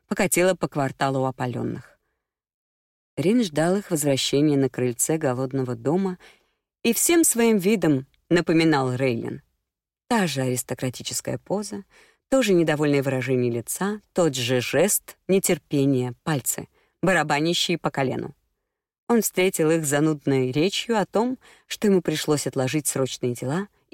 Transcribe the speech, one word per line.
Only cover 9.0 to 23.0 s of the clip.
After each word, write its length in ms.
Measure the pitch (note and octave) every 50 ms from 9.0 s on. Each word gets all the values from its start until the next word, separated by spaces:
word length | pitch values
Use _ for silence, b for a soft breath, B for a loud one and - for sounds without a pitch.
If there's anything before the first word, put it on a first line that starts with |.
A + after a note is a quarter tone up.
| C3+ C3 A#2 A#2 A2+ B2 - C#3+ - _ _ _ _ _ _ _ _ _ _ _ _ -
Та 200 | B3 A3+ F#3+ E3
же 140 | C3+ C3+
аристократическая 960 | C3 C3 B2+ B2 - - B2+ - - B2+ B2 - A#2 - B2 - - C3 B2+ B2
поза, 440 | _ - F3 G3+ G#3+ G3+ G#3 G3+ G3+ _ b b b b b b b b
то 140 | - C4+ B3+
же 100 | G#3 F#3+
недовольное 480 | E3+ E3+ D#3 D3+ D3 D3+ D3 C#3+ C#3+
выражение 500 | C3 C#3 C3+ C3 B2+ C3 C3+ B2+ B2 A#2+
лица, 500 | A#2 A#2+ A2+ - - - F#3 G3 G#3 G#3+ - _ -
тот 220 | - F3 D#3+ C3+
же 260 | B2+ B2 A#2 C3 B2
жест 560 | A#2+ - - C3+ E3+ G#3 - - - - - _ _ -
нетерпения, 840 | F#3 G3 - - F#3 D#3 - - - C#3+ C3+ C#3 C#3 B2+ B2+ B2 A#2+ - -
пальцы, 440 | - D#3+ C3+ - - - - - - _ _ _ _ _ _
барабанящие 760 | - F3+ F#3 E3+ D3+ D3+ D3+ C#3+ D3+ E3 F3 - - - F3 D#3+
по 100 | - D#3+
колену. 460 | - - C#3 B2 A#2+ A#2+ A2+ - - _ _ _ _ _ _ _ _ _ _ _ _ _ _ -
Он 160 | A#3 A#3 G3+
встретил 480 | - - - F#3 F#3+ F#3 - E3 D3+
их 140 | E3 E3 D#3
занудной 680 | C#3+ C#3+ C#3+ D3+ D#3 D#3 C#3+ - - C#3 C3+ C3 B2+
речью 480 | B2+ D3 D#3 G3+ - - - - A#3 G#3+
о 60 | F#3
том, 340 | - - G3 A#3 B3+ B3+ - b b b b b
что 220 | b - - - G#3
ему 140 | G3 F#3
пришлось 440 | E3+ - D#3 D3+ - - D3+ C#3+ -
отложить 420 | C#3 - C#3 C3 B2+ A#2+ D#3 C#3+ -
срочные 460 | - C#3